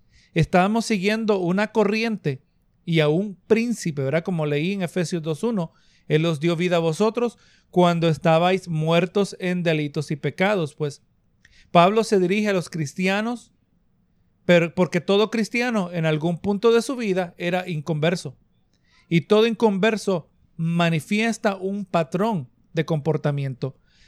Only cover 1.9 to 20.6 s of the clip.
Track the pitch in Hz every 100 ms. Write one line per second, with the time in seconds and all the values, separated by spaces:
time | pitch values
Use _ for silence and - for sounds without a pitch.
1.9 | 220 226 214 156 131 _ _ _ _ -
2.9 | 165 151 156 208 185 - 214 240 214 175
3.9 | 143 135 160 185 170 151 147 170 202 175
4.9 | 185 170 175 156 156 226 214 160 _ _
5.9 | _ - 156 165 151 170 165 175 170 165
6.9 | 156 214 220 240 - _ _ _ 180 175
7.9 | 170 165 147 165 160 175 185 180 156 156
8.9 | 170 180 202 196 - 185 180 170 156 147
9.9 | 156 143 147 147 135 190 208 151 - 147
10.9 | - _ _ _ _ _ _ _ 175 175
11.9 | 220 214 202 180 208 214 190 160 165 143
12.9 | - 185 196 226 240 - _ _ _ _
13.9 | _ _ _ _ _ - 175 170 185 175
14.9 | 175 - 202 214 233 202 233 247 220 175
15.9 | 175 160 156 165 170 196 202 233 233 226
16.9 | 254 220 185 175 - 175 180 180 156 147
17.9 | 151 165 180 135 - _ _ _ _ _
18.9 | _ _ 165 - 214 233 226 226 196 220
19.9 | 214 - 180 - _ _ -